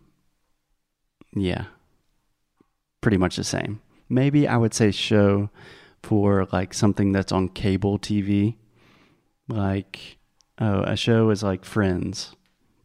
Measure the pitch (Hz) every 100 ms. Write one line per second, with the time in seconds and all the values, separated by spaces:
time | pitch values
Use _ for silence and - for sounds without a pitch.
0 | _ _ _ _ _ _ _ _ _ _
1 | _ _ - 101 90 90 92 - _ _
2 | _ _ _ _ _ _ _ _ _ -
3 | 113 95 90 - - 90 85 107 _ _
4 | - 123 139 147 143 120 110 - 107 -
5 | - 107 101 101 104 - - - - _
6 | - 107 101 98 95 92 95 - 104 98
7 | 98 95 92 92 92 - 101 95 101 101
8 | - 104 98 101 107 - _ _ _ _
9 | _ _ _ _ - 110 98 98 - -
10 | - - _ _ _ - 110 95 95 107
11 | - 113 110 101 101 90 - 110 98 90
12 | 92 92 - - _ _ _ _